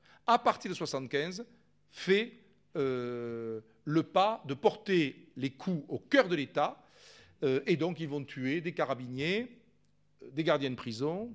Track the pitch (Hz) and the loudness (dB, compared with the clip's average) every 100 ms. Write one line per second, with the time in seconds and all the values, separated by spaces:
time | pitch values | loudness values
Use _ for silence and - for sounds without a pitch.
0 | _ - - 240 247 - 196 165 156 135 | _ -6 4 4 4 0 -4 -6 -4 -4
1 | 131 143 160 185 240 - _ _ _ - | -2 -2 -2 -6 -12 -18 _ _ _ -6
2 | - 196 233 - _ _ _ 170 135 127 | 4 4 4 -6 _ _ _ -2 0 0
3 | 120 120 117 117 113 110 - _ - 156 | -2 -4 -6 -6 -6 -8 -10 _ -2 0
4 | 151 185 202 226 139 139 220 - - 180 | 2 4 2 2 -6 2 2 2 2 2
5 | 143 - - - 135 - - 170 139 123 | 2 -2 -14 -6 -6 -4 -4 -4 -4 -8
6 | - 277 196 170 135 143 160 - _ - | 2 4 4 0 -2 0 -2 -2 _ -20
7 | - - - _ 143 131 139 165 160 160 | -20 -20 -20 _ 0 2 2 2 0 -2
8 | 160 143 135 143 127 160 160 151 143 127 | -6 -6 -8 -6 -4 -2 -4 -2 -2 -2
9 | 123 127 156 202 247 - _ _ _ _ | -6 -4 -2 -2 -4 -12 _ _ _ _
10 | _ _ 123 135 160 151 135 120 123 110 | _ _ -8 -2 2 2 0 -4 -8 -4
11 | 143 180 233 | -4 -4 -8